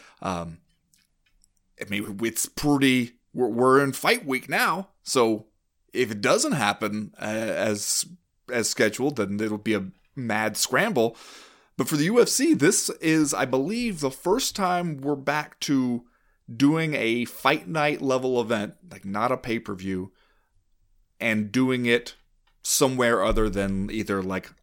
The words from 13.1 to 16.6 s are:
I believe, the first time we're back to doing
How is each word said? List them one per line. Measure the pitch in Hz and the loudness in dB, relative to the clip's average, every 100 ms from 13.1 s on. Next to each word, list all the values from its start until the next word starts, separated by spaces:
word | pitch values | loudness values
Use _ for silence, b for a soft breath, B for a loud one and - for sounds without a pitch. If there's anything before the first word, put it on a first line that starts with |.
| 160 147 | 2 2
I | 104 131 | 0 0
believe, | 131 143 233 240 170 | 0 0 -2 -4 -2
the | 139 | -4
first | - 175 233 - - | -2 0 0 0 -2
time | 185 180 175 143 | 0 0 -2 -4
we're | 139 139 | -4 -2
back | 135 151 147 - | -2 -4 -4 -6
to | - 139 127 120 - _ _ _ - | 0 2 2 -2 -8 _ _ _ -12
doing | 117 | 2